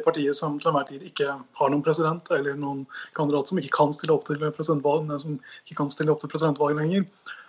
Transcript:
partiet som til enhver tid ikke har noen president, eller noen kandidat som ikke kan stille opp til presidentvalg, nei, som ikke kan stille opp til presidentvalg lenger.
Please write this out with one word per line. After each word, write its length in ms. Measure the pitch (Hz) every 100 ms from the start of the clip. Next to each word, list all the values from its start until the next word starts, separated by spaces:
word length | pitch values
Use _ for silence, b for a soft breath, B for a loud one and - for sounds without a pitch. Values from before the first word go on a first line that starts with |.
| 156
partiet 280 | 160 143 143
som 180 | 156 147
til 160 | 170
enhver 160 | 151 135
tid 160 | 139
ikke 240 | - - 143
har 420 | 139 127 - 139
noen 140 | 147
president, 480 | 147 156 156 170 -
eller 240 | 160 143 139
noen 320 | 143 139 135 B B
kandidat 380 | - 147 143 135
som 80 | 185
ikke 160 | 143 -
kan 160 | 147
stille 240 | 151 160 151
opp 80 |
til 160 | - 143
presidentvalg, 640 | 151 - 160 151 143 156
nei, 160 | 156 143
som 160 | 156 143
ikke 400 | - - - 156
kan 160 | 143
stille 240 | - 156 151
opp 80 |
til 80 | 147
presidentvalg 480 | 156 156 139 147 151
lenger. 240 | 156 196 190 B B B